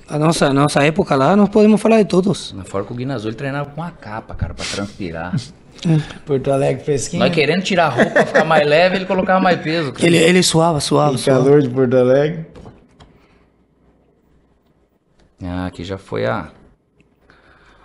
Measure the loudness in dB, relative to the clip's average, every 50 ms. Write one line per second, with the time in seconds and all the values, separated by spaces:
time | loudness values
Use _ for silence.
0 | -14 -8 -4 -2 0 0 0 2 0 2 2 2 2 2 2 2 0 2 0 0
1 | -2 0 0 2 2 4 4 4 2 4 4 4 4 6 4 4 2 2 4 4
2 | 2 2 2 0 0 0 -2 -4 -6 -10 -14 -14 -14 -8 -8 -8 -8 -8 -8 -8
3 | -8 -8 -6 -6 -6 -8 -8 -8 -8 -8 -6 -8 -8 -10 -10 -12 -12 -14 -14 -16
4 | -16 -14 -12 -12 -12 -12 -10 -8 -8 -8 -8 -10 -12 -10 -8 -8 -8 -10 -10 -12
5 | -12 -10 -10 -10 -8 -6 -6 -6 -8 -8 -14 -20 -20 -20 -18 -6 -2 0 0 0
6 | 0 -4 -10 -16 -6 -4 -4 -2 -2 -2 -2 0 0 -2 -2 -4 -4 -4 -4 -4
7 | -4 -6 -4 -2 -2 0 2 0 0 2 0 -2 -2 0 0 2 2 2 2 0
8 | 0 0 2 0 0 2 0 0 2 2 2 2 4 4 4 4 4 2 2 -2
9 | -2 -2 -2 -2 0 0 2 2 2 2 0 0 -2 -2 -2 -2 -2 -4 -2 0
10 | 2 2 4 4 4 4 4 4 2 2 2 2 2 2 0 0 -2 0 2 2
11 | 2 2 0 0 0 2 2 4 4 6 6 4 4 2 0 0 0 2 4 4
12 | 4 4 4 4 2 0 -2 -6 -12 -14 -18 -20 -20 -20 -20 -20 _ _ _ _
13 | -20 -20 _ _ _ _ _ _ _ _ _ _ _ _ _ _ _ _ _ _
14 | _ _ _ _ _ _ _ _ _ _ _ _ _ _ _ _ _ _ _ _
15 | _ _ _ _ _ _ _ _ -10 -8 -8 -6 -8 -8 -10 -12 -10 -10 -10 -12
16 | -10 -10 -6 -6 -4 -4 -4 -6 -8 -12 -18 -20 -20 _ _ _ _ _ _ _
17 | _ _ _ _ _ _ _ _ _ _ _ _ _ _ _ _